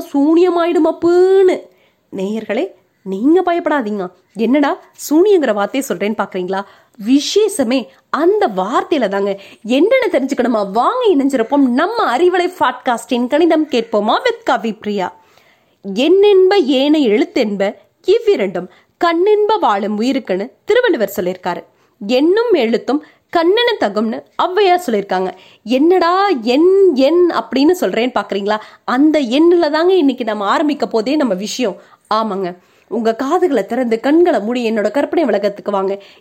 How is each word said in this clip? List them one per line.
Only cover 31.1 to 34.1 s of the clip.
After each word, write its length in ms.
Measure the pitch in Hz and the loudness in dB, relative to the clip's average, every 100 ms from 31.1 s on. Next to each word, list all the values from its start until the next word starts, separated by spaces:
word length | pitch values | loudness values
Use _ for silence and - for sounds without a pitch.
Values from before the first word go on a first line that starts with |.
| 302 | -2
நம்ம 180 | 254 | -2
விஷயம். 480 | 185 208 - 233 - - _ - | -4 -6 -4 -6 -6 -16 _ -4
ஆமாங்க, 440 | 214 226 196 180 180 _ _ - | -2 -2 -6 -8 -10 _ _ -10
உங்க 280 | 233 220 226 | -4 -2 -2
காதுகளை 500 | 269 359 349 247 196 | -2 0 0 0 -2
திறந்து, 340 | 240 240 220 | -4 -2 -2
கண்களை 420 | 262 | 2